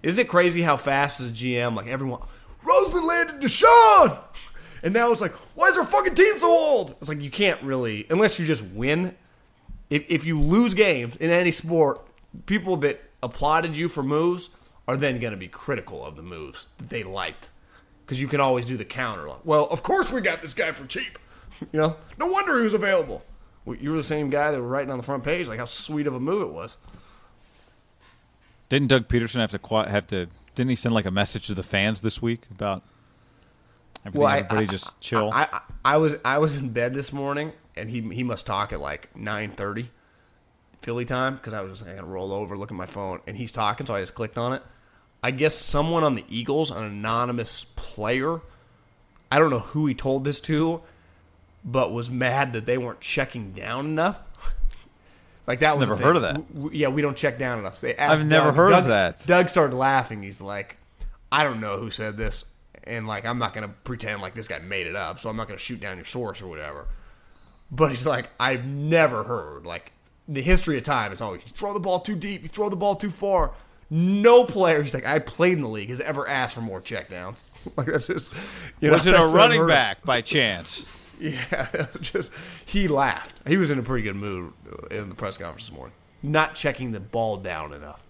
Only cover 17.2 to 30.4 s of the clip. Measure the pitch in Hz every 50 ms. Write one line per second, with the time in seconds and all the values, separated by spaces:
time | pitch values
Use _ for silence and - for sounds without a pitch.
17.2 | 90 82 - - - - - _ _ _ _ - _ _ _ _ _ - 135 127
18.2 | 139 131 147 143 139 135 127 123 117 120 127 113 107 - - 127 127 117 107 90
19.2 | 76 76 67 - - 165 151 151 151 - 170 - - - 370 392 339 - 247 254
20.2 | 190 190 165 165 - 151 - - 185 160 156 - 143 127 - - - 196 - -
21.2 | - - - - - - - - - - - 156 156 160 160 - - - - -
22.2 | 302 349 381 392 392 359 302 247 233 214 196 208 202 196 190 180 156 135 101 76
23.2 | - - - - - - - _ - - 123 - - 143 156 160 139 - 160 151
24.2 | 151 139 135 143 147 151 147 135 123 120 131 139 143 131 135 127 117 - 139 135
25.2 | 120 143 165 175 175 127 107 113 120 113 - - - - 151 151 147 147 131 127
26.2 | 127 147 185 208 180 92 73 82 87 117 - - _ - - - - - - -
27.2 | - _ _ _ _ _ _ _ _ _ _ _ _ _ _ _ _ - _ _
28.2 | _ _ _ _ _ _ _ _ _ _ 131 143 143 120 135 127 110 _ 127 123
29.2 | 117 113 - 123 113 101 101 98 - - 113 110 107 - 101 104 95 - 107 95
30.2 | 87 85 - -